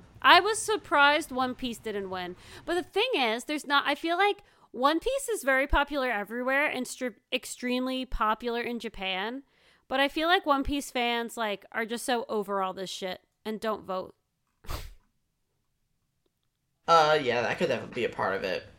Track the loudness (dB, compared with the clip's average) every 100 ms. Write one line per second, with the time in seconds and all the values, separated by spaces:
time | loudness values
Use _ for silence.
0 | -16 2 8 8 6 -2 -2 -4 2 4
1 | 6 4 0 -4 -4 -4 -6 -6 -6 -6
2 | -6 -6 -8 -12 -16 -12 -4 -4 -2 -2
3 | 0 2 0 -2 -4 -6 0 0 2 -2
4 | 0 2 2 0 -8 _ _ 0 2 2
5 | 0 -2 -2 -2 2 2 2 0 0 -2
6 | -2 -2 -4 -4 0 0 0 -2 -6 -6
7 | -8 -8 -6 -6 -6 -6 -2 -2 -2 -4
8 | -4 -2 0 0 -2 -4 -4 -6 -8 -6
9 | -4 -4 -4 -8 -12 _ _ _ -4 0
10 | 0 0 2 2 2 0 0 -4 -4 -2
11 | -2 -2 -4 -4 -4 -6 -8 -6 -4 -4
12 | -2 -2 -2 -4 -2 -2 -2 -4 -10 -8
13 | -8 -10 _ _ -8 -6 -4 -4 -4 -6
14 | -8 -14 _ _ _ _ -10 -10 -10 -18
15 | _ _ _ _ _ _ _ _ _ _
16 | _ _ _ _ _ _ _ _ 6 8
17 | 8 4 2 2 0 0 0 0 -4 -4
18 | -4 -2 -2 -2 -2 -4 -6